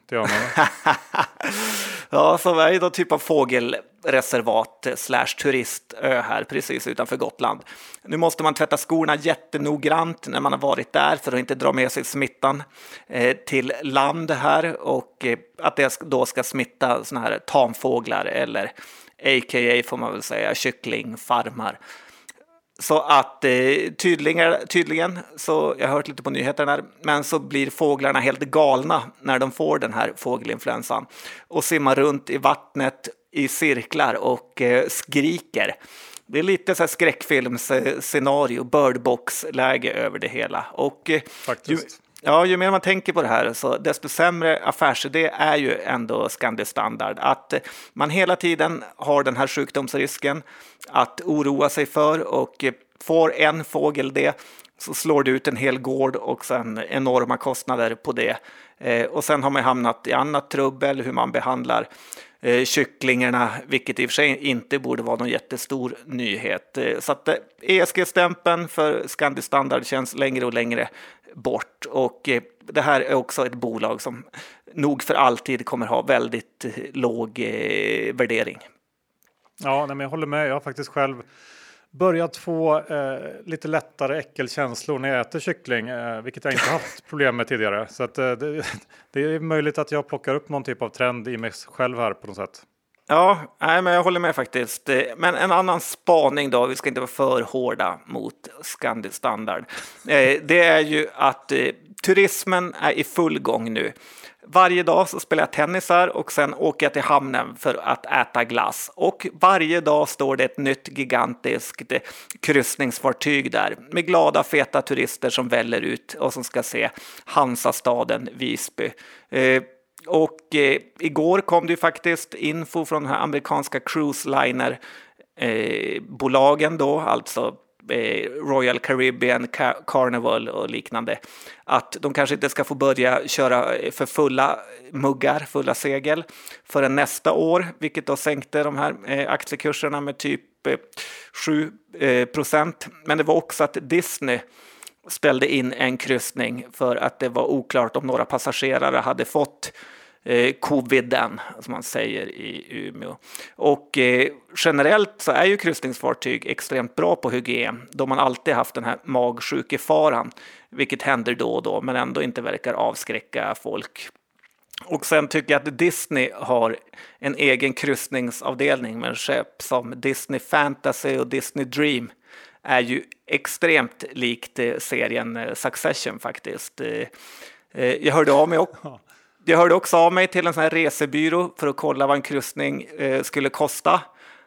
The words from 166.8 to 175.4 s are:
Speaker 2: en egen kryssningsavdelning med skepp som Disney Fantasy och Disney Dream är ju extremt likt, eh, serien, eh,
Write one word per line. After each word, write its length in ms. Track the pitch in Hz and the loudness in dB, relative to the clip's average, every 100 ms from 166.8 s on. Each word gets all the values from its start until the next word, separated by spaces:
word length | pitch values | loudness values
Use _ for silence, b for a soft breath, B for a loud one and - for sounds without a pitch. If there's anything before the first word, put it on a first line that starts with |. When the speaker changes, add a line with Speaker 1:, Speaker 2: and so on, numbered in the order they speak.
| - B B B | -10 B B B
Speaker 2:
en 160 | 139 139 | -6 2
egen 380 | 143 127 135 | 4 4 2
kryssningsavdelning 1300 | 127 143 135 - 135 120 - 131 127 143 135 117 113 | -2 -2 -2 -4 -4 -4 -6 -6 -2 0 0 -2 -6
med 180 | 120 113 | -6 -6
skepp 440 | - 131 - - | -4 -4 -4 -12
som 320 | - 127 120 127 | -4 -4 -4 -6
Disney 420 | 135 135 - 135 | -4 -4 -6 -8
Fantasy 800 | - 156 147 139 139 - 139 131 | 0 2 2 0 -4 -2 -2 -2
och 100 | 123 | -2
Disney 380 | 135 - 147 131 | -4 -4 -6 -4
Dream 460 | 143 151 123 117 - B B B B | 0 0 0 -4 -14 B B B B
är 160 | - 127 | 2 2
ju 240 | 120 127 - - - | 2 -2 -6 -16 -4
extremt 760 | - - - 170 151 120 - - | -4 -4 0 2 2 0 -6 -14
likt, 480 | - 123 120 - - | -4 -4 -4 -8 -4
eh, 180 | 120 - | -4 -4
serien, 600 | - 123 117 117 117 | -4 -2 -2 -2 -6
eh, 160 | 117 | -8